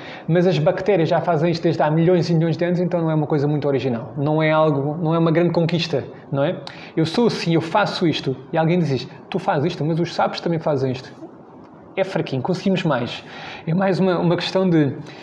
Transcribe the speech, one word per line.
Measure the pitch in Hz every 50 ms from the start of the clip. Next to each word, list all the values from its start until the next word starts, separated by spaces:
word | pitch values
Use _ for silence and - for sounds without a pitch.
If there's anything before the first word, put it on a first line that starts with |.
| - - - - -
mas | - 160 180 175
as | 190 175 151
bactérias | 147 185 185 - - - 202 180 160 151
já | 175 160
fazem | 160 180 170 151 156 175
isto | 165 165 -
desde | 170 143 - 165
há | 151
milhões | 151 160 165 170 185 175 160 170
e | 170
milhões | 160 160 165 156
de | - 175
anos, | 175 175 170
então | 180 170 180 175
não | 165 160
é | 156
uma | 156 147
coisa | 147 160 147 135
muito | 147 151 147 135 143
original. | 139 131 120 135 120 113 - - -
Não | 147 139 151 151 156 160
é | 156
algo, | 156 156 156 156 147 139 135 147 151 170 175
não | 156 165
é | 165
uma | 165 170
grande | 156 165 175 170
conquista, | 170 175 170 160 175 165 170 - - 131 110 - - - - - -
não | 139 139
é? | 156 - - - - - - - - -
Eu | - 160
sou | 160 - - 240
assim, | 214 - - - 170 165
eu | 165
faço | - - - 214 202 - - - 185
isto. | 165 139 - - 147 131 - - - -
E | 160
alguém | 165 156 175 180
diz | 170 139
isto, | 135 123 - - - - - -
"Tu | - 185
fazes | - - 190 151 135 180 175
isto, | - 143
mas | 156 165 156
os | 170 165 -
sapos | - 214 214 208 -
também | - 175 170 160
fazem | - 165 151 135 135 131 127
isto." | - - - - - 330 - - - - - - - - - - - - - -
É | - 190
fraquinho, | 190 - 170 160 - - 131 127
conseguimos | - 180 180 - 196 185 165 -
mais. | 165 143 120 123 113 - - - - - - - - - - -
É | - 160
mais | 185 196 196 185 151
uma, | 185 190 175 165
uma | 175 170 175
questão | 175 - - - 190 190 185
de, | 170 160 147 135 - - - - - -